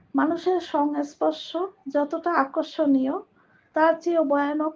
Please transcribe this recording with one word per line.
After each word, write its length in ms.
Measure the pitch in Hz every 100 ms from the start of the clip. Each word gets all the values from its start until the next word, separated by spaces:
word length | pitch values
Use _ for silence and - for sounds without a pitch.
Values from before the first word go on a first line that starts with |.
| _ 277
মানুষের 400 | 294 339 359 370 339
সংস্পর্শ 760 | 311 294 294 285 - 311 311 - 330 381 - 277
যতটা 360 | 294 285 330 349 320
আকর্ষণীয়, 720 | 269 - 302 - 294 269 262 349 - _ _ _ _ 311
তার 180 | 320 320
চেয়েও 220 | 349 339 285
ভয়ানক 420 | 285 285 302 311